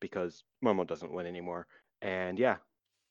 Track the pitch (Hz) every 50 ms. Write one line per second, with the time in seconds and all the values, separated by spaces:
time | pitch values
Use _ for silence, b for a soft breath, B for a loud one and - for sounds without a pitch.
0 | - - - 95 90 85 - - - _ _ _ 127 117 98 92 87 82 82 78
1 | 90 - 80 90 87 87 90 87 87 87 87 85 76 b b b b b _ _
2 | - 98 92 92 92 90 95 104 123 127 98 - - _ _ _ _ _ _ _
3 | _ _